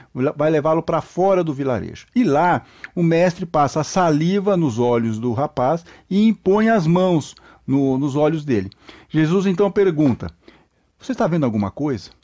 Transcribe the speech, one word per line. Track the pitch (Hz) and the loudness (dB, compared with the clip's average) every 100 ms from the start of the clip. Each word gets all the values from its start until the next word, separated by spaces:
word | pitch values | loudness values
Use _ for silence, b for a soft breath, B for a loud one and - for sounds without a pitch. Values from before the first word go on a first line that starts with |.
| B | B
O | - | -4
le-, | 135 147 | -4 -2
vai | 151 | 0
levá-lo | 156 147 160 | 0 0 -2
pra | 160 165 | -2 -4
fora | - - 190 185 | -4 -2 0 0
do | 170 | 0
vilarejo. | 135 135 117 87 - - 240 | -4 -4 -4 -6 -14 -8 -2
E | |
lá, | 233 139 175 160 B B B - | 2 2 2 0 B B B -2
o | |
mestre | 170 165 180 170 175 | 0 2 2 -2 -6
passa | 156 143 156 | 0 0 -2
a | |
saliva | 147 - 175 147 165 202 196 190 | -4 0 2 2 0 0 0 0
nos | 160 110 | 0 0
olhos | 123 120 113 110 | 0 0 0 -2
do | 120 | -4
rapaz | 113 147 - 123 165 - B B | -4 -4 -2 -2 -2 -6 B B
e | 190 220 | 2 2
impõe | 214 - 202 220 | 2 2 2 4
as | 226 | 2
mãos | 156 175 185 170 - - B B | 2 2 4 2 -2 -14 B B
no, | - 135 135 131 | -2 0 2 0
nos | 143 135 | -2 0
olhos | 151 160 | 0 0
dele. | 147 117 98 - B B B | -2 -2 -2 -12 B B B
Jesus, | 156 156 185 190 | 0 2 2 0
então, | 180 202 | 0 0
pergunta, | 196 190 151 151 110 90 - b b b b b _ | 2 0 2 0 0 -6 -14 b b b b b _
"Você | - | -10
tá | 262 220 | -2 0
vendo | 170 | 0
alguma | 135 107 101 | 0 0 -4
coisa?" | - 147 117 - _ | -4 -6 -6 -8 _